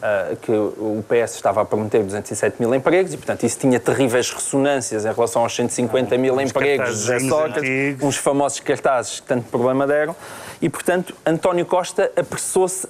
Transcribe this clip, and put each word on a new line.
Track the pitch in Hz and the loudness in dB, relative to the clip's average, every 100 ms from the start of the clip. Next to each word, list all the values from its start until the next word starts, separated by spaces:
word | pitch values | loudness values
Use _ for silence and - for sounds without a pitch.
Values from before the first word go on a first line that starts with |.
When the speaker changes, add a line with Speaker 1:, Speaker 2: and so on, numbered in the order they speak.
Speaker 1:
ah, | 107 101 87 110 | -2 0 -2 -4
que | - | 0
o | 107 104 - 107 107 107 | 0 0 -2 -4 -4 0
P | 117 | 2
S | 110 - | 2 0
estava | 107 101 | 0 2
a | |
prometer | 101 107 107 117 | 2 0 2 2
duzentos | 98 104 104 | 2 -2 -6
e | 113 | -2
sete | 110 - | -2 0
mil | 117 | 0
empregos | 131 127 180 185 | 2 2 2 2
e, | 147 | -4
portanto, | - 107 | -6 -4
isso | 120 - | -4 0
tinha | 139 123 | 2 2
terríveis | - 117 135 123 117 | 2 0 2 0 -2
ressonâncias | - - 139 139 139 120 110 107 | -4 -4 0 2 0 -2 -4 -2
em | |
relação | 107 117 117 | 0 0 2
aos | 117 - | 0 0
cento | 120 | -2
e | |
cinquenta | - 123 135 123 139 | -2 0 0 2 2
mil | 131 131 | 2 2
Speaker 2:
Os | |
Speaker 1:
empregos | 135 - 143 139 127 113 | 0 0 2 2 0 -2
de | 110 | -2
Speaker 2:
cartazinhos | 123 131 | 0 2
Speaker 1:
Sócrates, | 151 156 113 139 | 2 0 -2 -2
Speaker 2:
antigos. | 131 139 135 | 0 -2 0
Speaker 1:
uns | 143 127 | -2 0
famosos | - 139 143 - | 0 2 0 0
cartazes | - - 147 127 113 - | -2 0 2 2 0 -8
que | - | -4
tanto | 127 113 | -2 -2
problema | 131 123 131 139 | 0 2 2 2
deram. | 147 156 165 - - - - | 2 0 -6 -14 -16 -16 -4
E, | 160 | -4
portanto, | - - 180 180 - | -2 0 0 -2 -4
António | - 160 190 180 170 | -2 0 2 2 2
Costa | 185 175 - 196 - | 0 0 0 0 0
apressou-se | 175 165 - 190 185 180 - | -2 -4 -2 2 2 0 -2